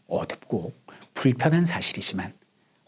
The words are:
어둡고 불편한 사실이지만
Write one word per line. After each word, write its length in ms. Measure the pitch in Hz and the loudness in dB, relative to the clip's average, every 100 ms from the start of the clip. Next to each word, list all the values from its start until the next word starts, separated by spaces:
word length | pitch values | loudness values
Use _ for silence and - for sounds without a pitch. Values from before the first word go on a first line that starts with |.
| _ | _
어둡고 640 | - - - - 95 - - - - - | -4 -4 -10 -4 -4 -4 -12 -20 -20 -16
불편한 520 | - 135 123 156 160 170 | 2 2 4 4 4 2
사실이지만 680 | 170 - - - - - - _ _ _ _ | 0 -4 -6 -6 -6 -8 -12 _ _ _ _